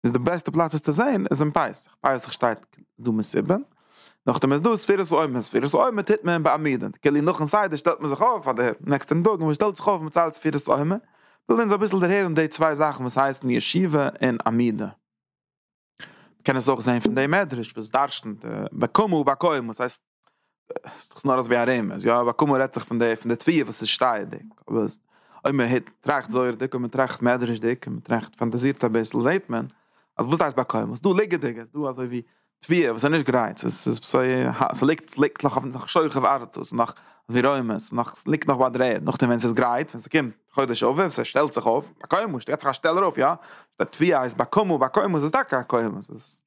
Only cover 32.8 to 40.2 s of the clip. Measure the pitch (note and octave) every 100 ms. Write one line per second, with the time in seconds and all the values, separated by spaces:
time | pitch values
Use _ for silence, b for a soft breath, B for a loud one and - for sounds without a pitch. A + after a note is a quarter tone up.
32.8 | C#3 A2+ C#3+ D#3+ C3 B2 A2 - A#2+ -
33.8 | - A#2 - C3 B2+ B2+ B2+ B2 C3+ A#2+
34.8 | C3+ D#3 - - C#3+ - C#3+ C3 C3+ B2
35.8 | - F3 D#3 C3+ B2+ C3+ A#2+ - - A#2
36.8 | A#2 - b b - A#2+ C3 C#3 A#2 A2
37.8 | - A#2 A#2+ - - D#3 - C3 C3 B2
38.8 | B2+ G2 E2+ - B2 A#2+ A#2+ A2+ B2 B2
39.8 | D#3 A#2 - D#3+